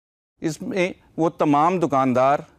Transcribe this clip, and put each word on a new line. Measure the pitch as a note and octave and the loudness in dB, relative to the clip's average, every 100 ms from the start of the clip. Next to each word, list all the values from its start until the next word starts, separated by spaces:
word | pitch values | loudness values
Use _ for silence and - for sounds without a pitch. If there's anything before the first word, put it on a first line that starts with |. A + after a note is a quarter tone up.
| _ _ _ - | _ _ _ -8
इसमें | D#3+ D#3 F#3+ G3+ F3 - _ - | -8 -8 -6 -4 -4 -6 _ -2
वो | E3 | -2
तमाम | - D#3+ C#3+ E3 F#3 | 0 2 2 2 0
दुकानदार, | D#3+ C3+ C3 B2 C3+ D3+ D#3+ | 0 0 0 2 2 0 -4